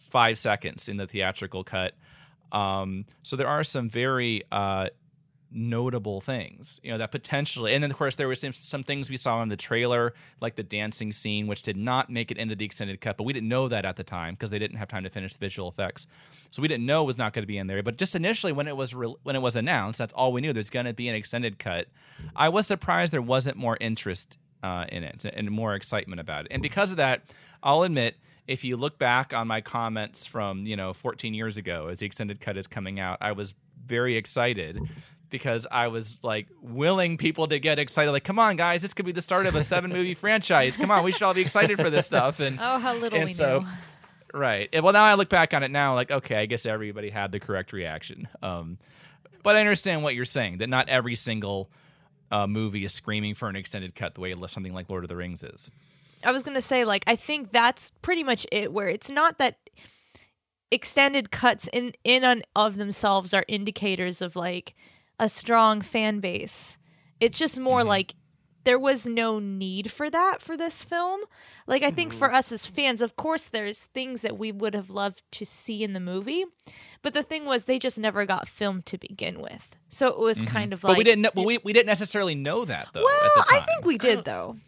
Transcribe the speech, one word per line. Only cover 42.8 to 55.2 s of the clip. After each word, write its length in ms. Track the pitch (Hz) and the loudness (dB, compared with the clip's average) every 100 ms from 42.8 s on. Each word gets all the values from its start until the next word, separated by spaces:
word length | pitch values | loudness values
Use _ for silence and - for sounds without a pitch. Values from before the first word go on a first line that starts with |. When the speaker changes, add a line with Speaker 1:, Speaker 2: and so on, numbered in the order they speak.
| 254 | 0
Speaker 2:
little 240 | 233 233 180 | -2 0 0
Speaker 1:
and 120 | 160 | 0
Speaker 2:
we 40 | |
Speaker 1:
so, 280 | 170 139 135 | 0 2 2
Speaker 2:
knew. 60 | 185 - - - - _ _ 143 | 0 -12 -16 -20 -20 _ _ -2
Speaker 1:
right. 340 | 131 101 104 | 0 0 0
And, 120 | 160 | 4
well, 100 | 180 | 6
now 100 | 208 | 8
I 120 | 214 202 | 10 8
look 140 | 190 | 6
back 260 | 180 160 151 | 4 4 2
on 80 | |
it 80 | 135 | 0
now, 240 | 143 139 123 | 2 2 2
like, 160 | 123 | 0
okay, 240 | 139 - 107 | -2 0 -2
I 100 | 107 | 0
guess 220 | 117 113 | -2 -2
everybody 420 | 110 107 104 104 | -4 -6 -8 -8
had 220 | 104 98 | -4 -4
the 80 | 98 | -6
correct 340 | - 95 92 | -4 -4 -4
reaction. 540 | 98 82 78 - - - - | -6 -6 -8 -12 -14 -16 -10
Um, 340 | 92 87 82 90 _ - - _ _ _ | -8 -8 -10 -14 _ -20 -20 _ _ _
but 140 | 208 214 | 4 6
I 40 | |
understand 440 | 208 196 196 160 | 6 2 0 -2
what 100 | 151 | -2
you're 120 | 123 123 | -2 -2
saying, 340 | 139 101 90 | -2 -2 -2
that 100 | 117 | 0
not 180 | 127 - | 0 2
every 280 | 131 123 113 | 0 -2 -4
single, 560 | 120 110 101 98 95 _ _ _ _ _ - | -4 -4 -4 -6 -8 _ _ _ _ _ -2
uh, 160 | 104 101 | 0 0
movie 400 | 107 110 101 98 | 0 -2 -4 -4
is 80 | |
screaming 400 | - - 107 104 | -6 -4 -4 -4
for 160 | 104 110 | -4 -6
an 60 | 98 | -8
extended 400 | 92 101 92 - | -10 -10 -10 -8
cut 180 | 85 | -10
the 80 | - | -6
way 140 | 92 90 92 | -8 -8 -10
something 280 | - 95 | -10 -8
like 140 | 92 87 | -10 -8
Lord 160 | 92 | -8
of 40 | 87 | -8
the 80 | |
Rings 280 | 90 | -8